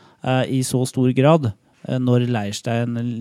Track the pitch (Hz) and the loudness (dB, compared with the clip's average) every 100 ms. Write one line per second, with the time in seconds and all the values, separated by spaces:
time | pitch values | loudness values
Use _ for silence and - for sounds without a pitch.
0 | _ _ - 131 123 131 127 131 127 - | _ _ -2 0 0 -2 -2 -2 -2 0
1 | 127 127 135 165 123 - _ _ - 127 | 0 4 4 4 2 -6 _ _ -6 -2
2 | 123 123 120 120 101 104 120 117 120 117 | 2 2 2 -2 -4 -8 -4 -4 -2 -4
3 | 120 113 | -6 -4